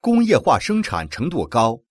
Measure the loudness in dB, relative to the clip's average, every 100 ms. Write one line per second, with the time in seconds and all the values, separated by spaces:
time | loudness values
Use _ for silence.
0 | 2 2 4 2 4 0 0 -4 -2 -6
1 | -8 -8 -6 -4 -2 0 0 -2 _